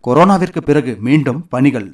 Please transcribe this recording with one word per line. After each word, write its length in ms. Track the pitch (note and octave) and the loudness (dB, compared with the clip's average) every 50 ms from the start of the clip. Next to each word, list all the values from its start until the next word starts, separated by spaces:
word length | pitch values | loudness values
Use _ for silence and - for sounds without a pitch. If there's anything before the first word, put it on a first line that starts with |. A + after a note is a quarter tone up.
| - | -4
கொரோனாவிற்கு 580 | B2 B2 D3+ F3 G3 G3 F#3 F3 F3 - E3+ | 0 2 4 4 4 2 2 0 -4 -6 -4
பிறகு 320 | - - C#3+ D3 B2+ B2+ A2+ G2 | -2 0 0 0 -2 -4 -6 -6
மீண்டும் 440 | G#2+ B2 C#3+ D#3 C3+ - A#2+ E3 F3 _ | -2 0 0 2 0 -2 -4 -6 -8 _
பணிகள் 440 | - B2+ C3 C#3+ B2+ A#2 G2+ F2+ | -2 0 0 0 0 -2 -6 -14